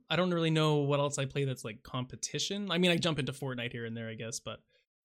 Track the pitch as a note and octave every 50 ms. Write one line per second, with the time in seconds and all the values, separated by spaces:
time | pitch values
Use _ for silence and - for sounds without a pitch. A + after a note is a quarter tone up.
0 | _ - D#3+ D#3+ F3+ F3+ F3 E3+ E3 D#3+ D#3 D#3 D#3 D#3 D3+ D3 C#3+ C#3 C#3+ C#3+
1 | C#3+ D3 C#3 - C3+ C3+ - D3 C#3 C3+ C3 - - B2 G#2+ B2+ - - - B2+
2 | B2 C3 - G#2+ - - - D3+ - - G3 G3+ G#3 G3 E3 E3+ F3+ F3+ E3+ E3
3 | C3 E3+ D#3 C#3+ C#3+ C3 B2+ - C#3+ C3+ B2+ B2 A#2 A#2+ - A#2+ A#2 A2+ A2+ A#2
4 | A2+ A2+ A2+ A2 A#2 A2+ A#2 - - A2+ A2 - _ _ _ _ _ _ _ _
5 | _